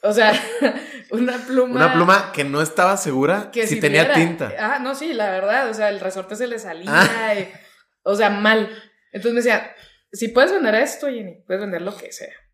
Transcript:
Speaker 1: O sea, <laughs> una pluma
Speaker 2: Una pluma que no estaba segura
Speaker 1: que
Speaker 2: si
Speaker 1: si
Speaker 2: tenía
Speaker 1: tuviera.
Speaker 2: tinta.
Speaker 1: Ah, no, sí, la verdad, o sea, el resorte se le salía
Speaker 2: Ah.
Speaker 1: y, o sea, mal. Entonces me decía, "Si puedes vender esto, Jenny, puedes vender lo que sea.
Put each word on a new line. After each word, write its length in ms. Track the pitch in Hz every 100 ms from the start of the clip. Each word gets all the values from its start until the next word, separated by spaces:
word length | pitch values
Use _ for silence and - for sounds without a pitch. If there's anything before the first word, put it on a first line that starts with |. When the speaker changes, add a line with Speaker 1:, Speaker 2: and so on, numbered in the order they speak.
Speaker 1:
O 120 | 208
sea, 180 | 208 214
<laughs> 800 | 214 - 480 269 240 - 262 -
una 260 | 220 247 247
pluma 360 | 247 254 254 -
Speaker 2:
Una 180 | 156
pluma 380 | 165 175 196 196
que 120 | - 143
no 160 | 143
estaba 340 | 156 - 180 196
segura 540 | 165 131 143 196 208
Speaker 1:
que 160 | 240 214
Speaker 2:
si 80 | 220
Speaker 1:
si 60 |
Speaker 2:
tenía 220 | 156 151 269
Speaker 1:
tuviera. 60 | 277 170 165 120
Speaker 2:
tinta. 60 | -
Speaker 1:
Ah, 220 | 214 277
no, 160 | 254 269
sí, 160 | 311
la 180 | 247 208
verdad, 400 | 185 196 240 254
o 40 |
sea, 160 | 214 214
el 100 | 202
resorte 380 | 185 190 185 214
se 100 | 247
le 100 | 233
salía 320 | 202 165 180
Speaker 2:
Ah. 420 | 151 190 226 220 208
Speaker 1:
y, 160 | 185 - - _ _ _
o 120 | - 202
sea, 140 | 208
mal. 400 | 202 214 220 214 - - _ _
Entonces 220 | 202 226
me 60 | 233
decía, 340 | 240 214 - - - _ _
"Si 160 | 202 226
puedes 240 | 233 285
vender 200 | 392 247 214
esto, 320 | 285 - 285
Jenny, 360 | 240 190 165 _
puedes 140 | 185
vender 200 | 202 175
lo 160 | 180 202
que 160 | -
sea. 200 | - - - _